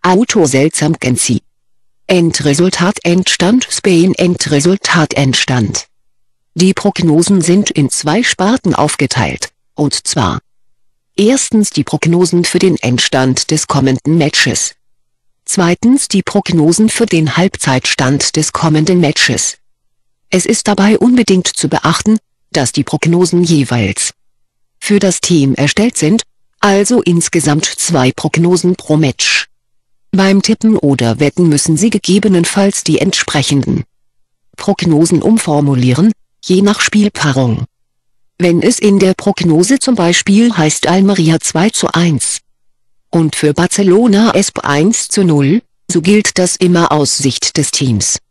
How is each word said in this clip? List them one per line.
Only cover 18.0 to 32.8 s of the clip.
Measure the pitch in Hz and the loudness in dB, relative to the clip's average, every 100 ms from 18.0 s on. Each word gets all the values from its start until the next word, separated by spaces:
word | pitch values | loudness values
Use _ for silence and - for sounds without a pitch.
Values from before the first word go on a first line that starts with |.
| 131 143 - - | 0 0 -2 -2
des | 156 | -4
kommenden | - 165 156 156 180 | -2 0 2 2 2
Matches. | 156 151 - 117 - - _ _ _ _ _ _ _ | 2 0 -2 -2 -4 -8 _ _ _ _ _ _ _
Es | 185 - | -2 0
ist | 233 - | -2 0
dabei | 208 196 220 | 2 2 2
unbedingt | 247 247 214 185 - | 2 2 2 0 0
zu | - 151 | -4 -4
beachten, | 160 156 165 - 220 _ _ _ | -2 -2 -2 0 -2 _ _ _
dass | - 127 | -4 -2
die | - | -4
Prognosen | 139 156 165 170 180 175 | -4 -2 0 2 2 0
jeweils | 170 160 131 120 101 101 - - _ _ _ _ _ _ | 2 0 0 -2 -2 -4 -8 -10 _ _ _ _ _ _
für | - 208 | 0 2
das | 196 - | 2 -2
Team | - 175 135 - | 0 2 2 0
erstellt | 143 - 226 - | -2 0 -2 0
sind, | 151 220 - _ _ _ | 0 0 -4 _ _ _
also | 208 196 202 247 | 0 2 2 0
insgesamt | - 170 165 170 151 147 - | 2 0 0 -2 0 -2 -2
zwei | - - 165 127 | -6 -2 0 0
Prognosen | - 160 - 170 180 180 180 | -2 -4 0 2 2 0 -2
pro | - 151 | -2 0
Match. | 147 - - - - _ _ _ _ _ _ | 0 -2 -4 -4 -6 _ _ _ _ _ _
Beim | 190 190 196 | 0 2 2
Tippen | - 220 220 214 | 0 0 2 2
oder | 147 135 117 113 | 0 0 0 0
Wetten | 147 - 175 | -2 2 0
müssen | 143 - 156 | 2 0 0
Sie | 220 | 0
gegebenenfalls | 208 - 196 208 180 170 - 196 - | -2 0 0 2 0 0 0 0 -2